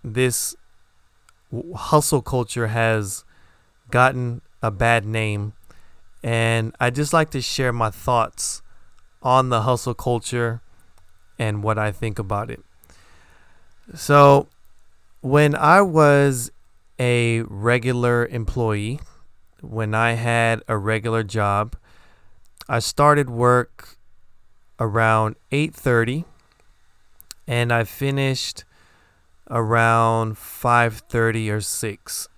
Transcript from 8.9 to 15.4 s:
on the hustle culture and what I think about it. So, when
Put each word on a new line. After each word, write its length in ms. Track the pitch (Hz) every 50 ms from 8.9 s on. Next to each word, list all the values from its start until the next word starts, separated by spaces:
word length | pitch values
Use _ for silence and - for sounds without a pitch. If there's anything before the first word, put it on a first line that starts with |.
| - - - - _ _
on 280 | - 127 127 131 131 127
the 120 | 123 113
hustle 320 | 107 131 127 120 - 127 117
culture 720 | - - 127 120 117 - - 123 123 117 113 117 117 - - - - - - - - - - - - - - -
and 240 | - 123 110 104 104
what 160 | 101 107 107
I 140 | 107 107 107
think 260 | 98 - 117 113 101
about 320 | - 101 92 104 101 110 117
it. 140 | - - - _ _ - - - - - - - - - - _ - - - - - - - - - - - - -
So, 540 | 160 - - 143 143 143 143 139 139 - - _ - - - - - - - - _ _ - - -
when 340 | - 127 139 147